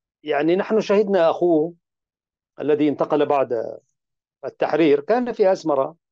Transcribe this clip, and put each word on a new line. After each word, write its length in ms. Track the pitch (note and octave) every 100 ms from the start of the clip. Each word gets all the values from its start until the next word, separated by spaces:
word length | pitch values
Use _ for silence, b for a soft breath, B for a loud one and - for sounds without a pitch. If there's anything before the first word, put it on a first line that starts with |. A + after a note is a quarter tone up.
| _ _
يعني 320 | D3+ C#3+ D#3 F#3
نحن 260 | - G#3+
شهدنا 480 | - G3+ G3+ F#3+ E3
أخوه 440 | - F3 D#3+ E3 - _ _ _ _ _ _ _ -
الذي 300 | C3+ D3 D3+
انتقل 360 | C3 D#3+ D3+ C#3+
بعد 540 | C#3+ B2 A#2 A#2 - _ _ _ _ _ _ C3+
التحرير 540 | - D#3 D3+ D#3+ C#3+
كان 340 | C#3+ A#3+ A#3+
في 180 | A3+ F#3+
أسمرة، 440 | F#3+ D#3 C3+ D3 - _